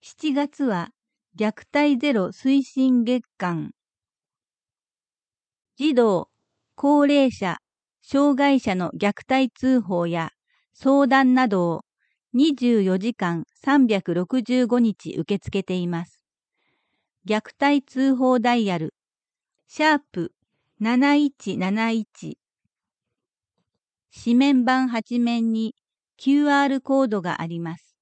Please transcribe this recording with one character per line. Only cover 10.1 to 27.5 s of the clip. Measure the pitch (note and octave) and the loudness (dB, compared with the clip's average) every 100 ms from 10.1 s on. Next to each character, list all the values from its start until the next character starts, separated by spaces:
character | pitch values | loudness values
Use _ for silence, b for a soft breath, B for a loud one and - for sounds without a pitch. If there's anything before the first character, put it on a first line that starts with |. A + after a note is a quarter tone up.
| E3+ D#3+ _ _ _ _ | -4 -8 _ _ _ _
相 | _ C4+ C#4 C#4 | _ 2 2 4
談 | C4+ C4 | 4 4
な | B3+ B3+ | 4 2
ど | F#3+ F3 | 0 0
を | D#3+ - _ _ _ _ | -4 -10 _ _ _ _
二 | A#3+ D#4 C4+ | 0 0 2
十 | A#3+ A3+ | 0 2
四 | F#3+ F#3 | 2 0
時 | G#3+ | -4
間 | - F3+ E3+ - | -4 -4 -4 -8
三 | _ - C#4+ B3+ | _ 0 2 4
百 | G3+ - | 2 -2
六 | E3+ F3+ C4 | -4 -2 -4
十 | A3 B3+ A#3+ | 0 0 0
五 | B3 | 2
日 | A#3 F#3+ D#3+ - | 0 -2 -10 -8
受 | D#3+ G3+ | -4 -6
け | |
付 | - G3 | -4 -6
け | |
て | F#3+ | -4
い | F#3 F3 | -4 -4
ま | E3+ | -6
す。 | E3+ _ _ _ _ _ _ _ _ _ _ _ | -10 _ _ _ _ _ _ _ _ _ _ _
虐 | F3+ G#3+ - - | -6 -6 -6 -2
待 | C#4+ C#4+ | 0 0
通 | - C4 C4+ B3+ | -2 -2 0 0
報 | B3+ B3+ | 0 0
ダ | A#3 A#3+ | 0 0
イ | G#3 | -2
ヤ | F3 | -4
ル、 | D#3 _ _ _ _ _ _ _ _ | -6 _ _ _ _ _ _ _ _
シ | - | -2
ャ | D4+ D4 | 0 0
ー | _ | _
プ | F#3 E3 _ _ _ _ _ | -10 -10 _ _ _ _ _
七 | G#3+ B3 C#4+ | -2 2 2
一 | C#4+ D4 _ - F3+ | 2 0 _ -8 -6
七 | F3+ G#3 A3+ | -4 -2 -2
一。 | A3+ G#3 _ D#3+ - _ _ _ _ _ _ _ _ _ _ _ _ _ _ _ _ _ | -4 -6 _ -16 -16 _ _ _ _ _ _ _ _ _ _ _ _ _ _ _ _ _
紙 | - - | -10 0
面 | A#3+ C#4 C4 | 2 4 2
版 | A#3+ C4 C4 | 2 0 -2
八 | A#3 - A#3+ | -4 -6 -4
面 | A#3 A#3 A3+ | -2 -2 -2
に | A3 A3 - _ _ _ _ | -2 -6 -10 _ _ _ _
キ | - C#4+ | 0 2
ュ | D4 | 2
ー | C#4+ | 2
ア | |
ー | C#4+ | 0
ル | C4+ | -2
コ | - C4+ | -2 0
ー | C4 | 0
ド | G#3 | -2
が | F3 - | -6 -8
あ | |
り | E3 | -8